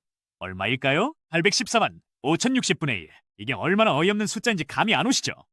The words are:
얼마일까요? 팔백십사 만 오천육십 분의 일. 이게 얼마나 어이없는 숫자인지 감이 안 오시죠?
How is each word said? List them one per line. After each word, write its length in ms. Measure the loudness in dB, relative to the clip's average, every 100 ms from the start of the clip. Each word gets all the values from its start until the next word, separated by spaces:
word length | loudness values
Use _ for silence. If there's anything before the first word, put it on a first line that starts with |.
| _ _ _ _
얼마일까요? 760 | -10 -4 -2 0 0 2 0 -4 _
팔백십사 480 | 0 0 0 0 0
만 220 | 0 -2 _ _
오천육십 560 | -2 0 2 0 0 -2
분의 200 | -2 -4
일. 100 | -8 -20 _ -12
이게 140 | -8
얼마나 420 | -4 0 2 4
어이없는 320 | 4 2 0 -2
숫자인지 380 | -4 -2 -2
감이 300 | -2 -2 2
안 120 | 2 2
오시죠? 260 | 0 -2 -8 -14